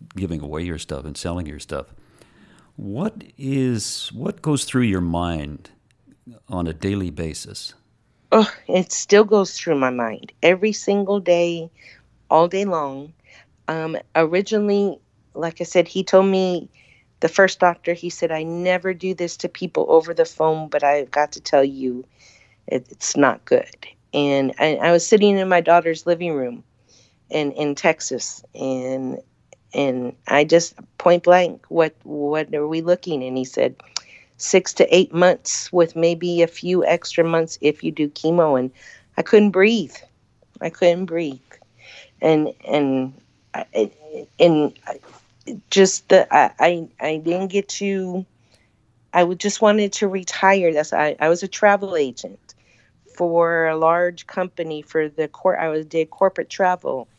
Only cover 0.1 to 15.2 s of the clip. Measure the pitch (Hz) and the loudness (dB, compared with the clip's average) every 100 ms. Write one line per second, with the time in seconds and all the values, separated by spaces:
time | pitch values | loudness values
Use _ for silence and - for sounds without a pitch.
0.1 | 95 92 80 71 78 87 78 - 71 76 | -10 -6 -6 -8 -8 -8 -10 -10 -12 -12
1.1 | 73 90 87 76 71 - 71 - - _ | -10 -8 -8 -8 -12 -10 -10 -10 -18 _
2.1 | _ _ _ _ _ _ - 101 110 214 | _ _ _ _ _ _ -16 -12 -6 -6
3.1 | - - - 135 135 127 117 - - - | -8 -16 -12 -6 -2 0 -2 -4 -8 -10
4.1 | 110 151 - 156 143 - 127 120 92 87 | -8 -8 -6 -2 -2 -2 0 0 0 -2
5.1 | 85 87 80 73 71 - _ _ _ _ | -2 -4 -4 -8 -12 -18 _ _ _ _
6.1 | _ - 117 - 92 85 80 98 101 90 | _ -20 -20 -10 -6 -6 -4 -4 -4 -6
7.1 | 78 80 76 - 98 - - _ _ _ | -8 -8 -10 -14 -16 -16 -18 _ _ _
8.1 | _ _ 220 214 - - 180 180 - - | _ _ 2 2 -2 -2 -2 -2 -6 4
9.1 | 202 214 208 185 - 170 143 131 123 117 | 6 6 4 2 -2 -2 0 0 0 -4
10.1 | 107 - _ 160 180 220 208 - 202 196 | -6 -14 _ 2 4 0 -2 -2 0 0
11.1 | 202 180 175 175 170 165 _ - - _ | -2 2 2 2 -2 -8 _ -20 -20 _
12.1 | _ - 156 170 190 202 165 143 135 147 | _ 0 2 2 0 -2 -2 -4 -8 -14
13.1 | - _ - _ _ - 160 160 156 - | -20 _ -20 _ _ -8 -6 -6 -8 -2
14.1 | 160 160 180 202 214 208 202 202 156 _ | 0 2 0 0 -2 0 0 0 -4 _
15.1 | _ | _